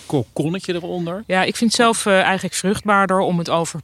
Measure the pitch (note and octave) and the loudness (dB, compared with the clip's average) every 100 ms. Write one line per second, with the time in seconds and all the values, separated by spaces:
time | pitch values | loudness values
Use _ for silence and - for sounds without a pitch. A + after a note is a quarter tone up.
0 | - D3 A2+ - D3+ F#3 - F3 E3+ F3+ | -4 -2 -2 -4 -4 -4 -4 -6 -6 -6
1 | E3+ F#3 A3+ F#3 F#3 - A3+ - A#3 A3+ | -6 -8 -2 0 0 0 0 4 2 2
2 | G#3+ F#3+ F3+ F#3+ F#3 - F#3 G#3 G#3 G3+ | 2 2 4 0 -2 -4 -2 -2 2 2
3 | F#3+ F#3 E3+ F3 E3 E3 E3 D#3+ | 4 2 2 0 0 -2 -2 -6